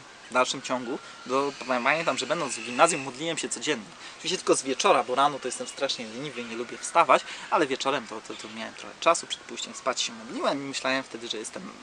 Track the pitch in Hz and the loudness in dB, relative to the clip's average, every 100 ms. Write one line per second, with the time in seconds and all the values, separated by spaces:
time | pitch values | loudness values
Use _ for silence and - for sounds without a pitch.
0 | - - - 123 127 143 - 131 120 156 | -18 -18 -2 2 2 0 -2 -4 -2 -6
1 | - - 123 131 143 131 117 127 120 156 | -8 -12 -2 0 0 -2 -2 2 4 4
2 | 165 131 127 165 143 113 113 123 165 170 | 2 0 0 0 -2 -4 -2 6 6 6
3 | 135 123 165 156 120 - 120 131 95 - | -4 -6 -4 -2 -4 -2 -2 -2 -4 -14
4 | - - 160 180 - 160 135 131 202 147 | -16 -10 -4 0 4 4 4 2 4 4
5 | 117 127 143 135 127 - 127 - 135 - | 4 4 4 2 -4 -6 -8 -4 -2 -2
6 | 113 113 147 120 117 113 123 117 - 170 | -6 -8 -8 -8 -8 -6 -6 -8 0 6
7 | 156 151 - - - 220 143 127 135 139 | 8 8 4 -10 0 2 4 2 0 0
8 | 110 110 - 113 113 110 107 - 107 104 | -2 -10 -10 -12 -10 -10 -10 -10 -14 0
9 | 165 165 131 - - 117 - 117 - 120 | 4 4 2 -8 -8 -10 -10 -6 -2 0
10 | - 113 110 240 233 143 139 131 135 135 | -2 -4 -8 -4 0 0 -2 -4 0 0
11 | 131 117 117 110 110 - 95 - | -2 -8 -6 -6 -6 -10 -12 -14